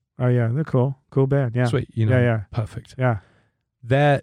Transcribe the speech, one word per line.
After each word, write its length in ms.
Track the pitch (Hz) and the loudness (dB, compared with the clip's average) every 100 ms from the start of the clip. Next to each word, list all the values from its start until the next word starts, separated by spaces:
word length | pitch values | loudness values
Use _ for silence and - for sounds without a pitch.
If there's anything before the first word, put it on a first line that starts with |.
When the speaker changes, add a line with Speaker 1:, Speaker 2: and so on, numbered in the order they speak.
| _ - | _ -4
Speaker 1:
Oh, 100 | 127 | 0
yeah. 200 | 123 113 | 0 0
They're 120 | 127 | -2
cool. 340 | 160 131 131 135 _ | -2 0 -2 -4 _
Cool 180 | 139 135 | -2 0
band. 280 | 139 127 117 | 0 -2 0
Yeah. 80 | |
Speaker 2:
Sweet, 240 | 123 127 - | 0 -2 -4
you 100 | - | -2
know, 140 | 110 127 | 2 2
Speaker 1:
Yeah, 40 | |
yeah. 160 | 120 110 98 | 2 0 -4
Speaker 2:
perfect. 420 | - 113 - - - | -8 -8 -10 -16 -4
Speaker 1:
Yeah. 200 | 127 110 _ _ _ _ _ _ | -2 -2 _ _ _ _ _ _
Speaker 2:
Their 380 | 117 135 147 139 | -2 2 2 2